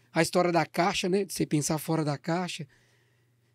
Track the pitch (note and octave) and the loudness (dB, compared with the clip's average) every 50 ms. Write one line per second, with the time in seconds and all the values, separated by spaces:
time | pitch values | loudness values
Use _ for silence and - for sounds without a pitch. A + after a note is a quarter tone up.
0 | _ _ - D#3+ E3 - - F3+ F3 F3 E3+ E3 D3+ - - F3 E3+ G3+ F#3 - | _ _ 0 2 2 4 4 2 2 4 4 2 0 0 0 0 0 0 0 0
1 | - F3+ F3+ G3+ G3 - - - D#3+ - E3 D3 C#3+ - D#3+ D3+ - - D#3+ D#3+ | 0 0 0 0 0 -2 -4 -4 -2 0 0 0 0 0 -2 -2 -2 -2 -2 0
2 | D#3 D3 C#3+ C3+ - - E3 F3+ F#3 E3+ - - D3 - _ _ _ _ _ _ | 0 -2 -4 -4 -4 -4 -2 -2 -4 -6 -8 -10 -12 -14 _ _ _ _ _ _
3 | _ _ _ _ _ _ _ _ _ _ | _ _ _ _ _ _ _ _ _ _